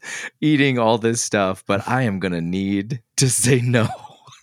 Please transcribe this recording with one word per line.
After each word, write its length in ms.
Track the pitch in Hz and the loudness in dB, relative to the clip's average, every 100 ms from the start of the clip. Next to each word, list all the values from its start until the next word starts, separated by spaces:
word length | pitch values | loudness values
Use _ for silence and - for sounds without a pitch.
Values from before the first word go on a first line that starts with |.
| - - - - | -10 -12 -12 -4
eating 380 | 151 147 139 120 | 0 4 2 2
all 200 | 113 117 | 2 2
this 240 | 113 117 | 2 -2
stuff, 400 | - 104 95 95 - | 0 0 0 -2 -2
but 220 | 98 - | -4 0
I 160 | 127 | 0
am 160 | 123 95 | 0 -2
gonna 220 | 92 85 | -2 -2
need 600 | 85 95 98 98 107 131 _ - | -2 -2 0 -2 -2 -8 _ -2
to 120 | 131 | 0
say 320 | - 123 135 | 0 2 2
no." 260 | 120 120 101 - - - - - | 2 2 0 -4 -16 -20 -20 -10